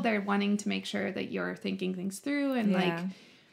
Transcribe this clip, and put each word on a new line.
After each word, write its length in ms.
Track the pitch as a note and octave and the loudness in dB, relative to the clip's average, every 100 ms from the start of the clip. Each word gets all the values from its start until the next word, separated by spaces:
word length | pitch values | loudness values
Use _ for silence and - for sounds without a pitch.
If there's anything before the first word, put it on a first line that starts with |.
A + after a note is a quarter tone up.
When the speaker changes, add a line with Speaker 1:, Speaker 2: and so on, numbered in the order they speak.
Speaker 1:
Mm. 20 | |
Speaker 2:
They're 180 | A#3 G#3 | 4 2
wanting 360 | G3 G3+ G3+ G3+ | 2 2 4 2
to 100 | G3+ | 2
make 180 | F#3+ F#3+ | -2 -2
sure 260 | G3+ G3 | -2 -2
that 180 | G3 F#3+ | -2 -4
you're 240 | F#3+ F3+ | -2 -4
thinking 400 | F#3 G3+ F#3+ F#3 | -2 -4 -2 -2
things 240 | F#3 G3 G3 | -2 -6 -4
through 340 | C#4+ C#4+ C#4 | -4 0 0
and, 180 | B3+ G#3 | 2 2
like, 140 | F#3+ F3+ | 4 2
Speaker 1:
Yeah. 200 | E3+ F#3 - - - - | 0 -4 -8 -18 -20 -20